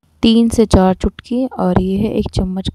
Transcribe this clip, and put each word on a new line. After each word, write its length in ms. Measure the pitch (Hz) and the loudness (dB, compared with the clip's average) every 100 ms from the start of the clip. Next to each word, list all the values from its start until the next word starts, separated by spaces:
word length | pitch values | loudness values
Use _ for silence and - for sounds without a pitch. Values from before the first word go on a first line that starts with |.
| _ _ | _ _
तीन 260 | 226 226 233 | 2 2 2
से 160 | - 214 | 2 2
चार 260 | 190 185 | 4 4
चुटकी, 500 | 185 208 - - 247 262 | 2 -4 -6 -6 -4 -4
और 340 | - 185 185 | -4 -2 0
ये 160 | 185 196 | 0 -2
है 160 | 226 | -2
एक 160 | 233 - | -4 -4
चम्मच 380 | - 185 190 - | -4 -4 -6 -8